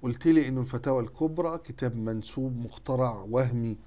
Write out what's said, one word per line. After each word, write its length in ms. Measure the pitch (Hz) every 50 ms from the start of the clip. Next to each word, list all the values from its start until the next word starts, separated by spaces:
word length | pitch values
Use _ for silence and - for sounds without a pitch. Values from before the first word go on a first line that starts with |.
قلت 260 | - 127 120 127 - 165
لي 200 | 160 160 143 127
إنه 140 | 131 131
الفتاوى 420 | 127 127 131 123 - 147 135 131 120
الكبرى 540 | - - - 160 160 156 165 175 165 160 165
كتاب 380 | - - 123 - 131 123 113
منسوب 640 | 117 110 113 113 110 104 - - - 131 131 127 120
مخترع 680 | 117 113 - - - - 131 123 131 123 113 104 98 104
وهمي 480 | 113 127 131 123 113 120 117 117 107 - -